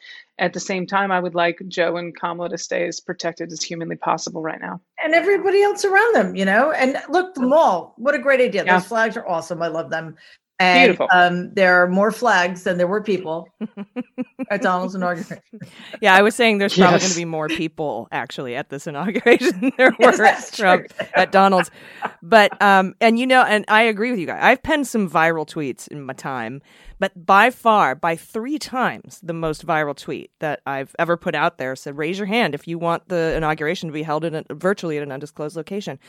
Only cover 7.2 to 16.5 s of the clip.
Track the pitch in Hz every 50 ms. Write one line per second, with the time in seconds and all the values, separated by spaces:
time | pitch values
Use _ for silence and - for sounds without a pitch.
7.2 | 370 370 - 277 247 254 285 320 320 240 190 165 160 - _ - 226 285 285 285
8.2 | 240 277 269 247 254 220 180 190 156 185 185 180 180 - 233 220 226 226 196 233
9.2 | - - 175 165 156 - 175 165 170 165 160 165 160 - 165 160 160 160 156 -
10.2 | - - - _ _ _ _ - 185 185 180 180 262 214 180 - 190 180 185 180
11.2 | 175 175 175 175 180 - - 202 190 180 180 180 180 180 180 190 202 220 214 -
12.2 | 247 233 202 180 175 180 185 175 - 202 180 175 180 175 196 214 208 220 190 180
13.2 | 180 156 160 170 170 - _ - 214 220 _ 202 202 - _ 247 254 _ _ -
14.2 | 247 - _ - 262 - 208 196 208 190 185 180 185 185 190 190 180 180 175 165
15.2 | - - 170 - _ _ - 208 - - - - - - - - 220 202 185 190
16.2 | 202 226 233 - 240 226